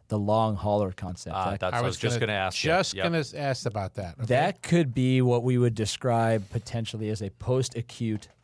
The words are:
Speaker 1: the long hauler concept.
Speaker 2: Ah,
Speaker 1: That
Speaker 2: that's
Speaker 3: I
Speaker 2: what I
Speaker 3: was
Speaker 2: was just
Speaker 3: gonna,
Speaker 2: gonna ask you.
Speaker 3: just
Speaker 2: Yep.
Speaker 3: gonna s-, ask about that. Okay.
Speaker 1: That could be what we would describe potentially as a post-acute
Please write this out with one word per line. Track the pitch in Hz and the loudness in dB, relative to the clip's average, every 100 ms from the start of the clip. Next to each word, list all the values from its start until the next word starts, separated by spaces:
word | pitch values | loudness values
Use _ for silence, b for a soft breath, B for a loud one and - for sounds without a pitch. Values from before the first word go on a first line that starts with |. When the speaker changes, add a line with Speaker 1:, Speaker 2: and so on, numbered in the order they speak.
| _ | _
Speaker 1:
the | 107 | -2
long | 101 110 110 101 | 2 2 2 0
hauler | 104 104 98 | 0 2 0
concept. | 92 92 87 - 92 | -4 -10 -10 -8 -4
Speaker 2:
Ah, | 92 | -4
Speaker 1:
That | 98 | -2
Speaker 2:
that's | 92 | -2
Speaker 3:
I | 120 | 0
Speaker 2:
what | |
I | 123 | -2
Speaker 3:
was | 117 | -2
Speaker 2:
was | |
just | 113 117 | -2 0
Speaker 3:
gonna, | 110 | 0
Speaker 2:
gonna | 101 | 0
ask | 95 - | -2 -2
you. | 156 | 0
Speaker 3:
just | 175 190 | 2 0
Speaker 2:
Yep. | 98 | -2
Speaker 3:
gonna | 170 165 | -2 0
s-, | 139 | -2
ask | 147 143 127 123 | -4 -4 -2 -4
about | 104 95 | -4 -6
that. | - 90 82 | -6 -8 -6
Okay. | 113 | 0
Speaker 1:
That | 127 175 190 | 2 2 -2
could | - 170 147 | 2 2 2
be | 117 127 131 | 2 4 4
what | 127 120 | 4 4
we | 123 123 | 4 4
would | 120 | 4
describe | 110 110 - 127 117 113 113 98 | 2 -2 -2 0 2 4 2 0
potentially | 117 - 120 113 107 107 | -6 -4 -4 -4 -4 -4
as | 107 | -4
a | 98 | -6
post-acute | - - 127 127 117 - - 113 104 - _ | -6 0 0 0 -4 -8 -4 -2 -2 -6 _